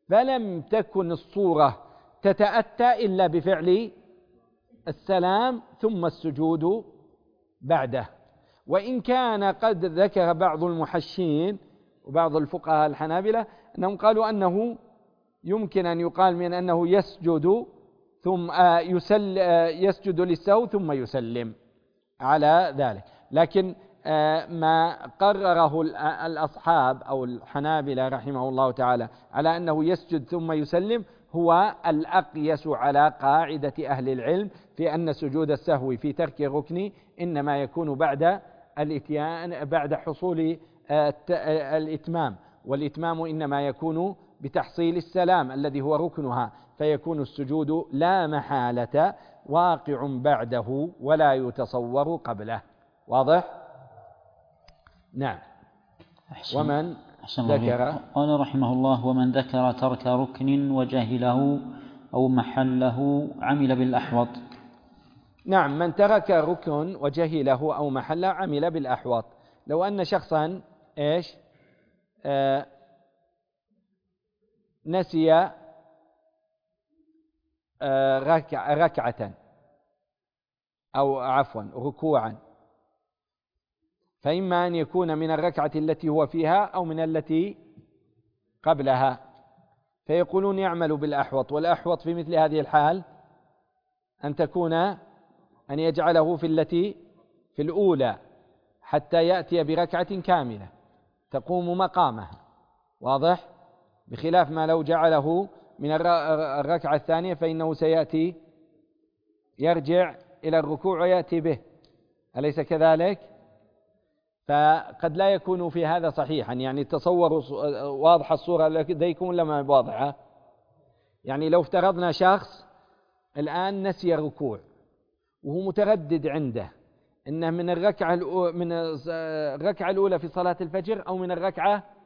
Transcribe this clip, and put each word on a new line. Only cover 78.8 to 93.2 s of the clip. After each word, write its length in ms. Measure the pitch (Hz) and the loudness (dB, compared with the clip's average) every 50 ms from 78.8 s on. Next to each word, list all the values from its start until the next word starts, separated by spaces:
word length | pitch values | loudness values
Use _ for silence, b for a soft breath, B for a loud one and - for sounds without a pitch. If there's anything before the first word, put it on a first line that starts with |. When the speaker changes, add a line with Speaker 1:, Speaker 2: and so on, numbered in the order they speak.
| 170 160 - 127 117 120 - - 110 101 95 - _ _ _ _ _ _ _ _ _ _ _ _ _ _ _ _ _ _ _ _ _ _ _ _ _ _ _ _ _ _ - | 2 2 2 -2 -4 -4 -4 -4 -8 -10 -12 -14 _ _ _ _ _ _ _ _ _ _ _ _ _ _ _ _ _ _ _ _ _ _ _ _ _ _ _ _ _ _ -2
Speaker 1:
أو 220 | 135 139 139 135 131 | 0 0 0 0 -2
عفوًا 520 | 123 135 131 139 135 - - 110 101 101 - | -2 0 0 0 0 -2 -6 -12 -12 -12 -10
ركوعًا، 640 | 123 123 143 - - 160 160 147 - 110 110 107 - - _ _ _ _ _ _ _ _ _ _ _ _ _ _ _ _ _ _ _ _ _ _ _ _ _ _ _ _ _ _ _ _ _ _ _ | -10 -8 -8 -6 -4 -2 0 0 0 0 -2 -6 -12 -18 _ _ _ _ _ _ _ _ _ _ _ _ _ _ _ _ _ _ _ _ _ _ _ _ _ _ _ _ _ _ _ _ _ _ _
فإما 460 | - 139 160 185 190 180 175 175 175 | -4 -2 -2 -2 -2 0 0 0 0
أن 80 | 175 170 | 0 0
يكون 440 | 165 151 - - 180 180 165 156 156 | -2 -2 -2 -2 -2 -2 0 -2 -2
من 120 | 160 160 | -2 -2
الركعة 400 | 160 151 165 175 147 156 147 147 - | -2 0 0 -2 0 -2 -2 -2 -2
التي 340 | 156 156 156 156 - 170 156 | -2 -2 -2 -2 -2 -2 0
هو 180 | 147 160 147 | 2 2 2
فيها 380 | - - 165 160 156 175 202 208 | 0 0 0 0 2 2 2 2
أو 200 | - - 185 175 | 0 -2 -4 -4
من 160 | 160 160 160 | -4 -4 -4
التي 560 | 160 160 160 156 151 - 160 160 185 202 202 - - _ _ - - _ _ _ _ _ _ _ _ _ _ _ _ _ _ _ | -2 -2 -2 -2 -2 0 0 0 0 -2 -6 -12 -20 _ _ -20 -20 _ _ _ _ _ _ _ _ _ _ _ _ _ _ _
قبلها، 560 | - 156 160 139 135 135 127 127 135 131 127 - - - _ _ _ _ _ _ _ _ _ _ _ _ _ _ _ | 0 0 0 2 2 2 2 2 2 0 0 -2 -10 -20 _ _ _ _ _ _ _ _ _ _ _ _ _ _ _
فيقولون: 520 | - 156 175 175 175 175 190 196 202 196 190 | 0 0 0 0 0 0 0 0 0 0 0
"يعمل 380 | 196 180 170 170 165 156 156 | -2 -2 -2 -2 -2 -2 -2
بالأحوط". 560 | 143 151 147 147 139 135 - 135 135 127 - | -2 -2 -2 -2 -2 -2 -2 -2 -4 -2 -2
والأحوط 500 | 143 151 160 170 165 - - 170 170 - | -2 -2 0 0 0 0 0 -2 -2 -2
في 120 | - 165 170 | -4 -6 -6
مثل 200 | 170 156 160 170 | -6 -4 0 2
هذه 260 | 156 156 151 151 156 | 2 2 4 2 0
الحال 420 | 139 - - 151 147 156 175 190 170 - - - | 0 2 4 4 4 4 2 -2 -4 -12 -20 -20